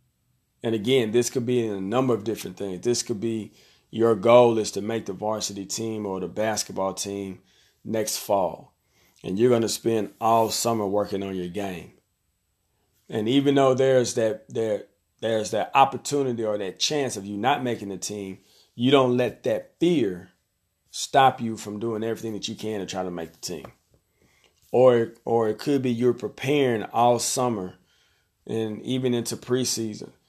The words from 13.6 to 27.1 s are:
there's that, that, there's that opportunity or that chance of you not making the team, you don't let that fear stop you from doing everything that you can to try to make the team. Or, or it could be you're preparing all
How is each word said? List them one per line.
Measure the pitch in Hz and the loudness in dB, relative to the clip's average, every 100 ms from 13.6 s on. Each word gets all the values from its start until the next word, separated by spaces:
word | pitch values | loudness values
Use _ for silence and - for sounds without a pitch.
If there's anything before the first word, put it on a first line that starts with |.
| 135 | 4
there's | 127 135 131 120 120 | 4 4 4 2 0
that, | 110 104 - | -2 -2 -8
that, | 117 113 101 - _ _ _ | -4 -2 -4 -6 _ _ _
there's | 110 113 98 | -2 -2 0
that | - - | -2 2
opportunity | 135 131 127 - 143 135 117 | 4 4 2 -4 -2 -2 -2
or | 107 104 | -2 -2
that | 95 - | -4 -4
chance | - 151 131 110 | -2 -2 -2 -4
of | 98 | -8
you | 101 | -4
not | 117 143 | 0 0
making | 127 107 101 | -2 -6 -6
the | 95 | -8
team, | - 104 98 92 _ _ _ - | -8 -8 -10 -14 _ _ _ -2
you | 123 | 4
don't | 139 127 123 | 6 6 2
let | 123 - | 0 -2
that | 123 110 - - | -2 -2 -4 -2
fear | 165 165 104 87 87 _ _ _ _ _ _ | 0 2 0 -4 -12 _ _ _ _ _ _
stop | - - 139 135 127 | -12 0 4 4 4
you | 117 110 | -4 -8
from | 104 104 | -8 -6
doing | 117 110 | -4 -4
everything | 113 113 113 | -4 -4 -6
that | 104 101 | -6 -8
you | 110 | -8
can | 107 107 | -6 -6
to | 90 | -6
try | 98 | -6
to | 92 | -6
make | 87 82 | -6 -10
the | - | -12
team. | - 80 67 - _ _ _ _ _ _ _ _ _ | -12 -10 -12 -20 _ _ _ _ _ _ _ _ _
Or, | 120 127 120 113 - | 6 6 6 2 -4
or | - 117 110 | -2 2 2
it | 107 | 0
could | - 139 | 0 0
be | 127 | 0
you're | 117 123 | 0 0
preparing | 120 104 - 135 147 131 113 | 0 -4 -6 -2 2 2 0
all | - 117 120 | -2 2 2